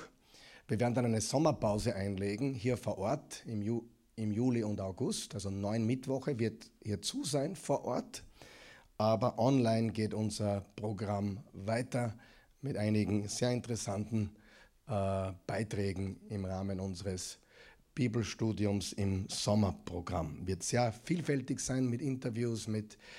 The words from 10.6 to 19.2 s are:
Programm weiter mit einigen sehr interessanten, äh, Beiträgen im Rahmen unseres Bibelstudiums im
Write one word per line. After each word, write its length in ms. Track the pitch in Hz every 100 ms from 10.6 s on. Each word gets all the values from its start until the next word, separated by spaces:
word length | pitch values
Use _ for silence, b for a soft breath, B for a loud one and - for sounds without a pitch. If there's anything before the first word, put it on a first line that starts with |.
| - -
Programm 640 | 107 98 104 101 101 98 -
weiter 640 | 95 98 113 127 127 120 - B B B _
mit 160 | 135 95
einigen 500 | 107 107 95 104 104
sehr 240 | - 123
interessanten, 800 | 123 120 110 - 101 104 110 101 B B B B _ -
äh, 440 | 104 95 98 95 90 -
Beiträgen 720 | 101 110 101 98 95 98 95 214
im 160 | 104 95
Rahmen 340 | 95 98 92
unseres 580 | 98 92 95 92 - - B B B B _
Bibelstudiums 1000 | - 120 117 101 - 113 95 104 101 -
im 360 | - 98 95